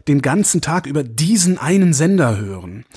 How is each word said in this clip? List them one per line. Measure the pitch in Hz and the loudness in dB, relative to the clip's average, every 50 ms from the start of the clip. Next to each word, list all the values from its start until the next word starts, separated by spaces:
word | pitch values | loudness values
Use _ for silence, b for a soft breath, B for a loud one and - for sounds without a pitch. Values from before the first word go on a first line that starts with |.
| B | B
den | 156 143 143 | 0 0 2
ganzen | 123 135 143 208 202 - - 170 | 2 0 0 0 0 0 0 -2
Tag | - 151 165 180 - | -2 -2 -4 -4 -4
über | 135 139 151 131 | -4 -4 -4 -6
diesen | 117 113 120 156 180 233 208 175 180 185 | -4 -2 -2 0 2 2 2 2 2 0
einen | - - 151 185 196 185 175 156 | 0 0 0 2 4 4 2 2
Sender | 131 156 185 196 185 147 120 107 | 2 2 2 2 2 2 2 0
hören. | 101 107 98 98 92 90 87 92 104 - B B | -2 -4 -8 -10 -10 -12 -14 -14 -16 -16 B B